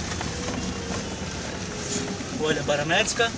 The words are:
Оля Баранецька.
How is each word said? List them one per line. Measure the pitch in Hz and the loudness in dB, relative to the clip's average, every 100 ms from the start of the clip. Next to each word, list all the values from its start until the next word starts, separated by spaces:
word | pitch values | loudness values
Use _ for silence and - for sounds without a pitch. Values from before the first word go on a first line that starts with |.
| - - - - - - - - - - - - - - - - - - - - - - - 135 | -2 -2 -2 -2 -2 -2 -2 -2 -2 -2 -2 -4 -4 -4 -4 -4 -4 -4 -2 -2 0 -2 -4 0
Оля | 151 151 143 | 2 2 4
Баранецька. | 147 151 180 214 - 233 | 2 4 4 4 4 2